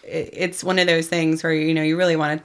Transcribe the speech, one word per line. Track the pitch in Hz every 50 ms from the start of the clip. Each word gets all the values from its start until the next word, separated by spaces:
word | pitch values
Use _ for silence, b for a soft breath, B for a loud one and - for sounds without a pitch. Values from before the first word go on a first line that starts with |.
| -
it, | - - 160 151 - -
it's | - 175 175 170 - -
one | 175 185 185
of | 180
those | 175 170 165 160
things | 165 - 170 165 160 160 160 -
where, | 165 160
you | 156 156 160 160
know, | 160 156
you | 156 160
really | 170 185 180 165
wanna | 156 151 147 151 151 -